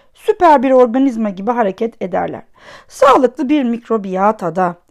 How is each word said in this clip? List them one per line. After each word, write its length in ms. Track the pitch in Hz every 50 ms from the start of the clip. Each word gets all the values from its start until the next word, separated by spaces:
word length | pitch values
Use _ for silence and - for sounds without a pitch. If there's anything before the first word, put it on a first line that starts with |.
| _ _ _
süper 480 | _ - - 415 - 370 339 302 269 233
bir 80 | 269
organizma 600 | 262 254 247 240 220 262 269 277 233 226 220 208
gibi 200 | 190 185 196 226
hareket 520 | 240 240 226 196 185 - 226 233 233 - 208
ederler. 400 | 185 170 180 175 165 147 - - _ _ _ - - - - - _
Sağlıklı 600 | - - 262 269 254 - 262 240 247 - 311 247
bir 160 | 302 302 269
mikrobiyatada 1080 | 233 233 233 - - 226 220 190 196 185 185 196 208 214 214 196 170 160 185 185 175 175 - _ _